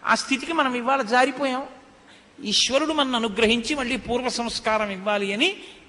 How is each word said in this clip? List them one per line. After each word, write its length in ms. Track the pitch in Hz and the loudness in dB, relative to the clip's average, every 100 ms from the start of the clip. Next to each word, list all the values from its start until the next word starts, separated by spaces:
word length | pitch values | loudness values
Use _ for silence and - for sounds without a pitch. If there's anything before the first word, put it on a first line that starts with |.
| - | 0
ఆ 80 | |
స్థితికి 380 | - - 262 - | 0 0 -2 0
మనం 220 | 330 269 | 0 0
ఇవాళ 280 | 247 240 277 | 0 0 0
జారిపోయాం. 600 | 208 247 262 277 269 254 294 - - - - - - - | 2 4 2 2 -2 -4 -6 -14 -20 -20 -20 -20 -20 -10
ఈశ్వరుడు 480 | 202 202 - 269 311 | -2 0 2 2 2
మనను 240 | 311 269 240 | 0 0 0
అనుగ్రహించి 580 | 226 196 214 233 226 | -2 2 4 4 0
మళ్ళీ 220 | 294 240 254 | -2 -2 -4
పూర్వ 320 | 214 240 247 | -2 -2 -2
సంస్కారం 600 | 240 233 - 226 214 208 | -2 -4 -2 0 0 0
ఇవ్వాలి 420 | 190 202 208 196 | -2 -2 0 0
అని 240 | 202 349 415 - - | 0 0 0 -10 -20